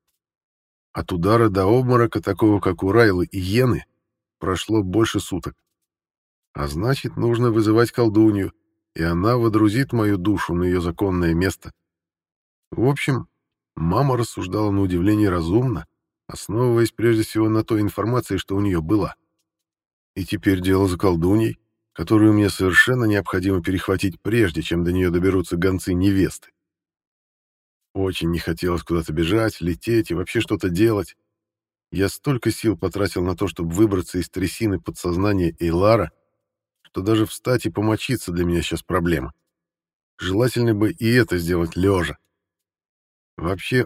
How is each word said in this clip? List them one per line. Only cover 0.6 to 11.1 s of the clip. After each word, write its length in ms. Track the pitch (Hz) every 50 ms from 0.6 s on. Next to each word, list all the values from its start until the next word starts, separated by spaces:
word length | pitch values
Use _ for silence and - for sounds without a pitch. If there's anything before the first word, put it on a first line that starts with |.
| _ _ _ _ _ _ -
От 180 | 90 85 -
удара 380 | 95 87 82 98 113 117 117 110
до 160 | 92 95 95
обморока, 560 | 95 117 127 127 123 123 117 117 110 - 107
такого 400 | - 101 98 - 113 107 104 98
как 220 | - 98 90 - 95
у 100 | 95 98
Райлы 320 | 117 117 104 95 90 87
и 140 | 87 - 95
Йены, 480 | 90 90 101 120 131 127 104 69 - _ _ _ _ _ _ _ _ _ _ -
прошло 440 | - 95 92 85 - - 107 110 98
больше 380 | 92 90 107 113 - - 104
суток. 360 | - - 98 85 - 76 - _ _ _ _ _ _ _ _ _ _ _ _ _ _ _ _ _ _ _ -
А 140 | 73 73
значит, 500 | 71 71 80 98 123 139 - - 120 -
нужно 340 | 107 107 117 120 113 123 120
вызывать 420 | 107 113 107 107 110 113 120 110 -
колдунью, 600 | - 120 110 101 110 110 107 101 101 95 82 - _ _ _ _ _ _ _ -
и 80 | - 82
она 360 | 85 85 85 92 113 123 123
водрузит 560 | 117 113 104 110 107 104 101 127 139 - -
мою 240 | 113 107 104 101 95
душу 360 | 87 104 101 92 - - 85
на 100 | 87 90
её 180 | 90 90 90 85
законное 500 | 87 82 - 104 98